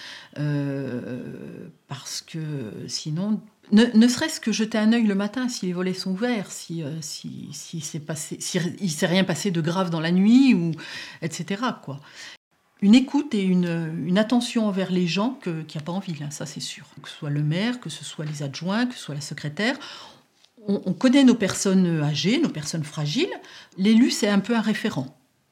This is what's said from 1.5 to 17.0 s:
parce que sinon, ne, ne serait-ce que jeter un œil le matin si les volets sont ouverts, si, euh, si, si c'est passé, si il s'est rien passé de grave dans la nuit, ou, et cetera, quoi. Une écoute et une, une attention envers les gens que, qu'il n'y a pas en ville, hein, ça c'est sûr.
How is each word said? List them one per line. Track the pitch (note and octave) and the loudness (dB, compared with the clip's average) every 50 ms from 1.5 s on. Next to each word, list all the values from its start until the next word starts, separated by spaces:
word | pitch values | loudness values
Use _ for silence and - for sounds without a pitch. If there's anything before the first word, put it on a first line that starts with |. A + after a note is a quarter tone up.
| - - - - - _ _ | -14 -16 -16 -18 -20 _ _
parce | _ C#3+ B2+ - - - - | _ -14 -14 -12 -12 -12 -12
que | - - - D#3+ D#3 D3+ D3+ C#3 A#2 G#2 - - - | -12 -10 -10 -8 -8 -6 -6 -6 -8 -8 -10 -10 -10
sinon, | - - - - D#3 D3+ E3+ G3 G#3+ A3 F#3+ - - _ _ _ - | -8 -10 -8 -6 -6 -4 -4 -2 -2 -2 -4 -4 -12 _ _ _ 4
ne, | G#3 G#3 A#3+ A#3+ G#3+ | 6 6 6 8 8
ne | A3 A#3 | 8 8
serait-ce | B3 B3 - D#4 D#4 - - | 8 6 2 -2 -4 -4 -4
que | - A#3 | -2 -2
jeter | G3 G3+ A3 A3 A#3 | 0 0 -2 0 0
un | G#3+ G#3+ G#3+ A#3 | 2 4 4 4
œil | A#3+ A3 | 4 4
le | G#3 G3 | 2 2
matin | G3 G3+ G3+ - C4 B3+ | 2 0 -2 -2 -4 -4
si | B3 A#3+ - F#3+ | -4 -4 -4 -4
les | F3+ F3 | -4 -2
volets | F3+ F#3 F#3 F3+ | -2 -2 -2 -2
sont | F#3 - F#3+ | -4 -4 -4
ouverts, | F#3 F#3 A#3 B3 B3 G#3 F3+ - | -2 -2 -2 -2 -2 -2 -4 -6
si, | - - - - E3 E3 D#3 | -10 -14 -10 -8 -8 -6 -6
euh, | C3+ D#3+ E3 | -6 -8 -8
si, | D3 - - - - D3+ - - - - | -10 -10 -12 -12 -12 -12 -12 -12 -12 -12
si | D3+ - - - - E3 | -14 -14 -14 -10 -10 -10
c'est | - - - D3 | -8 -8 -10 -10
passé, | D3 - D#3+ - - - C4+ - | -8 -8 -8 -8 -8 -10 -10 -10
si | - - - F3+ E3 F3 - - | -8 -4 -2 -2 -2 -2 -4 -4
il | G#3 F3 | -4 -4
s'est | D3 D3+ F#3+ | 0 0 0
rien | D#3+ F3 F#3+ F#3+ | 2 4 2 2
passé | F#3+ E3+ - - G#3 | 2 0 -2 -2 -2
de | E3+ E3+ | -2 0
grave | D3+ E3+ E3+ F#3+ F#3+ E3+ | 0 0 0 0 0 0
dans | E3+ D#3+ | -2 -2
la | D#3+ E3+ | 0 2
nuit, | F3 F#3 G3 G#3+ A#3+ C4 C#4 C4 A3 | 4 4 6 8 8 8 8 8 6
ou, | F3+ E3+ E3+ D3+ - - - - - - - - - | 4 2 0 -4 -6 -10 -12 -14 -14 -14 -14 -12 -8
et | E3 D#3+ | -8 -6
cetera, | - - E3 - G3 G3+ C4 B3 - - - | -6 -8 -6 -6 -4 -4 -4 -4 -6 -6 -10
quoi. | - C3+ C#3+ - - - - - - - - _ _ _ _ _ _ _ _ | -12 -12 -12 -14 -18 -20 -20 -18 -18 -20 -20 _ _ _ _ _ _ _ _
Une | G3+ G3 A3 | 6 8 8
écoute | C4 C4 - - C#4+ D4+ D4 - | 8 8 6 2 0 0 0 -2
et | G3+ | 0
une, | F#3+ F#3 F3+ F3+ F3 F3 E3 E3 E3 D#3+ D#3+ E3+ F3 | 2 4 4 4 2 2 0 -2 -4 -4 -6 -4 -2
une | F3+ F3+ | 0 2
attention | G#3 A3 A3 B3+ A#3+ A#3+ - - A#3 A3 | 2 2 4 2 0 0 0 -2 0 0
envers | G#3 F#3 F#3+ F#3 F3 | 0 0 -2 -2 0
les | F#3 F3+ F3+ | 0 0 0
gens | E3 D#3+ G3 G#3+ C4 - - | 0 0 0 0 -2 -2 -4
que, | - F3+ E3 D#3+ | -6 -6 -6 -6
qu'il | D#3 D#3 - D#3 | -8 -8 -10 -10
n'y | D3+ | -8
a | |
pas | F3 E3+ | -6 -6
en | G3 | -6
ville, | F#3+ F#3 D#3+ C#3 D3 | -6 -6 -8 -8 -8
hein, | D3+ | -10
ça | D3 - - | -8 -10 -10
c'est | - - E3 | -10 -10 -10
sûr. | - - - - D3+ - - C#3+ | -10 -10 -12 -14 -18 -20 -20 -20